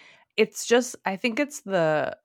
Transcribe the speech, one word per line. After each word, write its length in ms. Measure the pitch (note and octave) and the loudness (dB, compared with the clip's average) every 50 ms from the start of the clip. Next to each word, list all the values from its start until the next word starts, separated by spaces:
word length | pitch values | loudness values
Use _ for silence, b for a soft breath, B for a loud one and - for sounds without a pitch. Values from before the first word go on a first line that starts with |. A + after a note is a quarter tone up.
| b b b b b b _ | b b b b b b _
it's 280 | - A3 G#3+ - - - | 0 0 0 0 -10 -2
just, 280 | - A#3 A#3+ B3 A#3+ - - _ | 2 2 2 2 0 -8 -8 _
I 120 | F#3 G3 | -6 -6
think 240 | F3+ - B3 A3 A3 | -2 -4 -4 0 0
it's 220 | D4 C#4+ D4 - - | -2 -2 -4 -14 -8
the 540 | G3 F#3+ F3+ E3 D#3 D#3 D3+ C3+ - - - _ | -2 0 2 2 2 2 2 0 -2 -6 -8 _